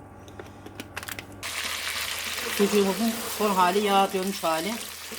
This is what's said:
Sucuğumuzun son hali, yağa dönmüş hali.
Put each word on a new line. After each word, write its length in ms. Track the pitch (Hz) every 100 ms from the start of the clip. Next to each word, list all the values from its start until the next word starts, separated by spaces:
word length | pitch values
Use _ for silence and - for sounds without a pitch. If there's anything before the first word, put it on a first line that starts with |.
| - - - - - - - - - - - - - - - - - - - - - - - - - -
Sucuğumuzun 560 | 202 208 196 185 226 - - -
son 120 | 208
hali, 360 | 190 180 202 208
yağa 260 | 196 190
dönmüş 320 | 190 190 196
hali. 300 | 165 160 185 233 - - -